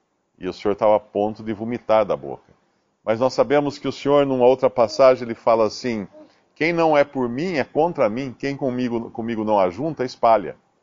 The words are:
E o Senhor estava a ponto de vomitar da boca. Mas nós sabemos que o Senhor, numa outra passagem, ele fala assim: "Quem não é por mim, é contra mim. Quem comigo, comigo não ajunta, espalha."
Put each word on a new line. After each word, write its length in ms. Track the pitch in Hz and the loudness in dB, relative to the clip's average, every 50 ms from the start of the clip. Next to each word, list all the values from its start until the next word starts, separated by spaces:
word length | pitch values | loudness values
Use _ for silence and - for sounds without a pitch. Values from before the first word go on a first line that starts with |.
| _ _ _ _ _ _ _ - | _ _ _ _ _ _ _ -10
E 100 | - 92 | -10 -10
o 60 | 87 | -8
Senhor 180 | - - 104 | -4 -4 -4
estava 240 | 98 - 113 107 107 | -2 0 2 2 2
a 40 | 101 | 2
ponto 420 | - _ - 101 104 107 110 - | 0 _ -4 -4 -4 -4 -4 -8
de 100 | 110 110 | -10 -10
vomitar 500 | 107 95 113 113 120 113 _ - 110 110 | -8 -8 -8 -8 -8 -6 _ 2 2 2
da 140 | 107 87 78 | 2 0 -2
boca. 340 | 71 67 69 64 - _ _ _ _ _ _ _ _ _ _ _ _ - | -6 -6 -10 -14 -14 _ _ _ _ _ _ _ _ _ _ _ _ -4
Mas 160 | 104 113 113 | -4 -2 0
nós 140 | 131 131 - | 0 0 0
sabemos 420 | - 127 113 143 147 143 139 135 | 0 0 2 2 0 0 -2 -4
que 100 | - - | -6 -8
o 60 | 139 | -8
Senhor, 320 | 127 - - 139 143 143 143 | -6 -4 0 2 2 2 2
numa 220 | 135 131 127 120 | 2 2 4 4
outra 240 | 123 131 131 - 127 | 4 4 4 2 0
passagem, 540 | - 127 117 107 - - 135 131 131 117 123 | 2 2 0 0 2 4 6 6 6 4 0
ele 100 | 117 117 | -8 -8
fala 320 | - - 123 113 113 110 | -4 0 2 2 2 2
assim: 420 | 104 - - - 127 117 107 95 - - - - - _ _ _ _ _ | 0 -2 -6 -6 -6 -6 -6 -8 -10 -14 -20 -20 -20 _ _ _ _ _
"Quem 180 | - 147 165 | -4 -4 -2
não 240 | 175 165 165 160 151 | 0 0 2 2 4
é 80 | 147 139 | 2 2
por 240 | 143 - 135 123 120 | 2 0 -4 -4 -4
mim, 280 | 117 131 170 190 175 | -4 -4 -6 -4 -2
é 60 | 139 | -4
contra 460 | 117 - - 139 156 175 165 151 127 104 | -4 -2 -2 -2 -2 0 0 0 0 0
mim. 260 | 107 127 139 131 113 - | 0 -4 -8 -8 -10 -8
Quem 180 | - 139 139 | -8 -8 -6
comigo, 540 | 135 147 131 123 123 127 120 120 117 117 - | -4 -4 -4 -4 -2 -4 -4 -4 -6 -6 -8
comigo 340 | - - 113 117 117 107 107 | -10 -8 -8 -6 -4 -4 -2
não 160 | 107 107 101 | 0 2 2
ajunta, 420 | 95 92 87 101 143 165 143 - | 2 2 0 -4 -6 -6 -6 -6
espalha." 540 | 127 127 - - - 117 113 107 90 69 65 _ _ _ _ _ | -8 -8 -4 0 2 4 4 2 0 -4 -12 _ _ _ _ _